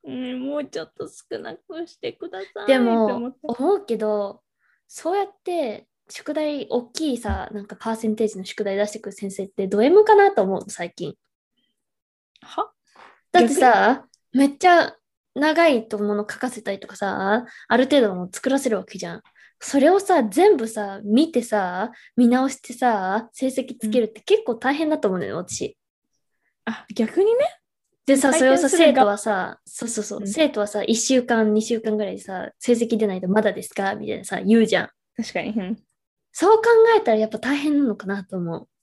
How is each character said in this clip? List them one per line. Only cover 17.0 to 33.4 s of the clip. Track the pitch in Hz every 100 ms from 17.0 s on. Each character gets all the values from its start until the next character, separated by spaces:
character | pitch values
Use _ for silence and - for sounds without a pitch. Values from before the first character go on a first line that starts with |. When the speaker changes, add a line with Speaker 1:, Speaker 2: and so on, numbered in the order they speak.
| 202 196 196 220 240 - -
Speaker 2:
あ | 233
る |
程 | 262 294
度 | 220
の |
も | 180 180
の |
作 | - 262
ら | 269
せ | 269
る | 208
わ |
け | 185 185
じ | 175
ゃ | 170
ん。 | _ _ _ _
そ | - 277
れ | 285
を | 392
さ、 | 392 349
全 | 226 226 392 330
部 | 226
さ、 | 220 202 196
見 | 208 220 320
て | 269
さ、 | 233 208 185 180 226 - - -
見 | 240
直 | 247 269
し | 269
て | -
さ、 | 240 247 214 185 202 240
成 | - 262
績 | 254 - 247
つ | 214
け | 247
る | 220
っ |
て | -
結 | - 427
構 | -
大 | 226 254
変 | 294 320
だ | 302
と | 214
思 | 185
う |
の | 98
よ、 | 110
Speaker 1:
う |
ん。 | 185
Speaker 2:
私。 | - - - _ _ _ _ _ _ _ _
Speaker 1:
あ、 | - 226 -
逆 | 208 226 -
に | 403
ね。 | 480 622 - _ _ _ _ -
Speaker 2:
で | 277
さ、 | 269
Speaker 1:
採 |
点 | 320
す |
る | 254
が- | 269
Speaker 2:
そ |
れ | 294
を |
さ、 | 349
生 | 320
徒 | 262 208
は | 202
さ、 | - 196 180 - -
そ | -
う | 233
そ | 226
う |
そ | 214 202
う、 |
Speaker 1:
う |
ん。 | 202
Speaker 2:
生 | 220 302
徒 | 233
は | 208
さ、 | 214
一 | - 226
週 | - 262
間、 | 247 233 220
二 | 214
週 | 214 233
間 | 220 214
ぐ |
ら | 202
い | 196
で |
さ、 | - 185 - _
「成 | -
績 | 233 233 220
出 | 214
な |
い | 185
と | 185
ま | 208